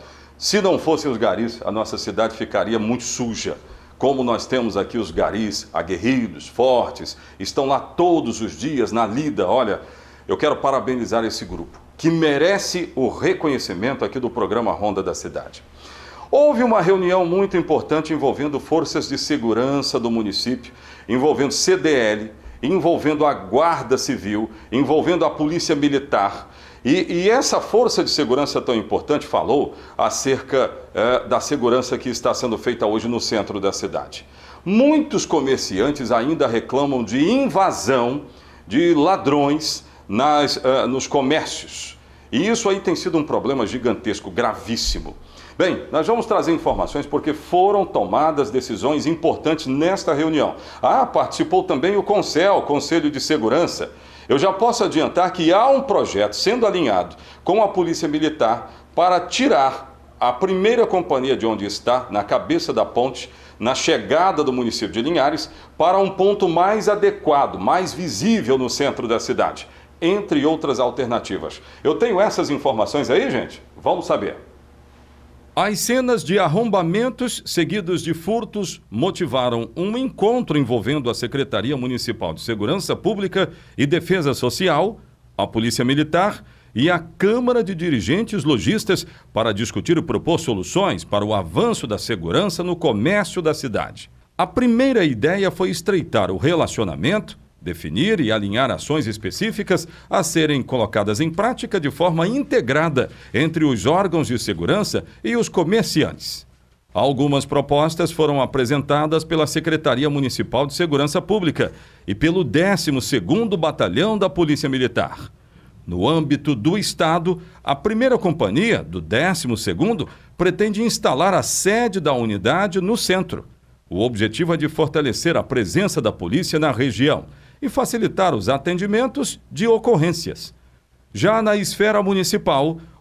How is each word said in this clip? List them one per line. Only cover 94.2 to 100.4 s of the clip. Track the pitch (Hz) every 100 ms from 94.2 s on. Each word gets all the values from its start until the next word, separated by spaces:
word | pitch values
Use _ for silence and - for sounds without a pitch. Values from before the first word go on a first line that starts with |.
| _ -
A | 180
primeira | - 247 233 269 240 165
ideia | 113 143 196 190
foi | - 190
estreitar | 175 - 196 - 113 90
o | 95
relacionamento, | 143 170 110 - 101 69 113 208 - - - _
definir | 80 82 78 143 190 220
e | 113
alinhar | 110 101 107 131
ações | 90 - 151 110
específicas | 104 95 - 220 214 202 180 175 - -
a | -
serem | 170 165